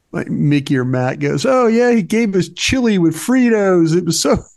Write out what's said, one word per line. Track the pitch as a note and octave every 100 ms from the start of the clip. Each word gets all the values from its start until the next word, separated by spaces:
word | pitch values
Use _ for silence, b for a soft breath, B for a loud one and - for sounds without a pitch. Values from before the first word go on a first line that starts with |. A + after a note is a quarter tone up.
| _
like, | - -
Mickey | D#3 D3+ C#3+ C#3 C3+
or |
Matt | B2+ B2+ B2+ C#3+
goes, | C#3+ C#3+ A#3+
"Oh | C4 A#3
yeah, | A3+ A#3+
he | A#3
gave | E3 A3 A3+
us | F#3+ E3
chili | - - C4 A#3 G3
with | E3
Fritos. | D#3+ - B3+ A#3+ A3 G3 F#3 E3 F3
It | E3+
was | E3
so," | C#4+ A3+ -